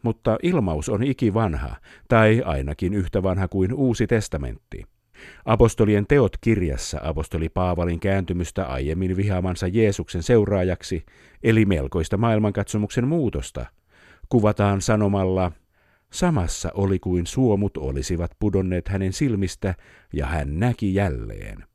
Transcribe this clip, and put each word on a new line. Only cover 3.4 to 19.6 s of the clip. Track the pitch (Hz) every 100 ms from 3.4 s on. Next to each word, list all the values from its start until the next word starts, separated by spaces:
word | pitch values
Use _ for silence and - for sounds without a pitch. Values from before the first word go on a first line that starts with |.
| 92
kuin | 98 92
Uusi | 131 131 113 110
testamentti. | 113 - 76 65 55 _ - - _ _ - - - -
Apostolien | 110 117 - 107 104 101
teot | 143 107 -
-kirjassa | 113 107 87 64 - -
apostoli | 78 76 78 82 80
Paavalin | - 90 87 87 85
kääntymystä | 98 98 90 90 87 - 87
aiemmin | 65 69 82 92 92
vihaamansa | 101 92 92 87 90
Jeesuksen | 104 107 95 87 90
seuraajaksi, | 82 120 101 101 92 87 - 87 - _ - -
eli | 117 113 104
melkoista | 85 67 90 - 98
maailmankatsomuksen | 117 110 107 98 98 107 104 - 123
muutosta, | 165 123 76 62 67 60 _ _ _ - - -
kuvataan | 123 104 104 101 98
sanomalla, | 95 107 104 101 95 92 90 - _ _ _ _ _
"Samassa | - 180 151 87 - 87
oli | - 98 92
kuin | 95 90 85
suomut | - 127 101 101 -
olisivat | 67 67 - 85 85 -
pudonneet | 104 95 92 90 -
hänen | 95 95
silmistä, | - 147 104 95 -